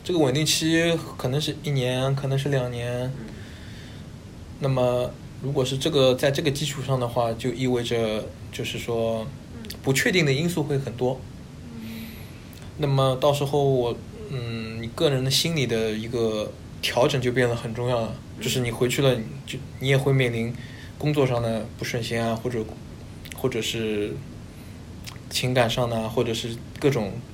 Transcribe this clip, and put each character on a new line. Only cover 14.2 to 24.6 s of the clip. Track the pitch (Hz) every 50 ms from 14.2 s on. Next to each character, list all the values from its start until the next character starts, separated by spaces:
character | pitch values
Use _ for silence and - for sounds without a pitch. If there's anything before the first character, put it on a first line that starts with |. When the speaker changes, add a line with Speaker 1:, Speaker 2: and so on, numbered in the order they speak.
| - -
Speaker 1:
嗯， | 139 127 117 117 113 113 113 113 113 113
你 | 117 113 -
个 | - 165 151
人 | 135 127 127
的 | 135
心 | 135 - - 165 170
理 | 151 127
的 | 113 117 113 110 110
一 | 107 110 110
个 | 117 127 120 113 110 110 107 107 - - - - - - -
调 | - - - 120 127 147
整 | 147 131
就 | 120 123
变 | 117 131 123 120
得 | 117
很 | 117 - 120 110
重 | 120 120 123
要 | 123 117
了。 | 113 110 127 - - - - -
Speaker 2:
嗯。 | 110
Speaker 1:
就 | 123
是 | - 131
你 | 123 120
回 | 117 - 123 123
去 | - -
了， | 139 135 120
你 | 113 110 - - - -
就， | - - 131 - - - -
你 | 127 135
也 | 139 135
会 | 135 143
面 | 135 135 127 117
临 | 117 113 113 117 117 - - - - - - - -
工 | - - 151
作 | 147 143 135
上 | 123 123 120
的 | 117 113 113 110 107 - -
不 | - -
顺 | - - 120
心 | 113 - 120 113
啊， | 117 117 113
或 | 110 - 123
者， | 120 113 110 110 - - - - - - - - - - - - -
或 | - - 131
者 | 123 113
是 | 110 - - 117 110 110 107 104 104 113 135 - - - - - - - - -